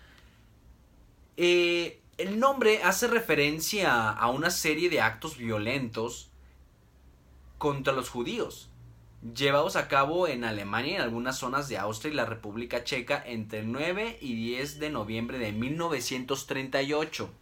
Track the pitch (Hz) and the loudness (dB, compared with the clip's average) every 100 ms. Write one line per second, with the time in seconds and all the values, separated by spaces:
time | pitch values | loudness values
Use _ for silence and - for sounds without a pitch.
0 | - - - - - - - - _ - | -20 -20 -20 -20 -20 -20 -20 -20 _ -20
1 | - - - - 175 175 175 175 170 - | -20 -20 -14 2 4 6 4 2 -2 -8
2 | _ - 180 214 269 269 220 214 175 185 | _ -6 -4 4 4 6 6 6 4 4
3 | 240 226 233 147 147 160 - 208 165 120 | 4 2 2 4 2 2 -2 0 4 4
4 | 110 101 117 135 165 180 160 151 175 139 | 2 2 2 2 0 0 0 2 2 4
5 | 110 110 160 131 113 107 107 135 123 110 | 2 0 -8 -6 -2 -2 0 -2 -2 -4
6 | 117 - - - - - - _ - - | -4 -6 -16 -20 -20 -20 -20 _ -20 -20
7 | - - - - - - 147 139 135 131 | -20 -20 -20 -20 -18 -2 0 2 0 0
8 | 120 123 131 226 156 - - - - - | -2 -4 -4 -2 -4 -6 -18 -20 -20 -20
9 | - - 113 117 139 143 170 185 143 143 | -20 -16 -12 0 2 4 2 0 2 4
10 | 139 175 175 123 117 104 101 110 139 190 | 4 4 2 0 -2 -4 -2 -2 0 -2
11 | 123 117 127 135 127 135 143 101 101 110 | -2 -2 -4 -4 -2 -2 -2 -4 -4 -4
12 | 156 143 113 110 104 107 120 120 - 131 | -4 -2 -2 -4 -8 -8 -4 -4 -2 -4
13 | 123 143 120 113 107 107 110 131 165 190 | -2 -2 -2 -6 -6 -4 -4 -2 -2 -2
14 | 226 226 139 113 117 123 147 147 151 135 | -4 -6 -6 -4 -2 -4 -6 -6 -4 -4
15 | 107 113 117 131 110 107 127 160 170 139 | -4 -4 -4 -4 -4 -2 -2 -2 -2 -2
16 | 120 127 127 135 - 135 135 135 139 151 | -2 -4 -4 -4 -4 -6 -2 -2 0 0
17 | 156 - 98 - | -2 -4 -8 -10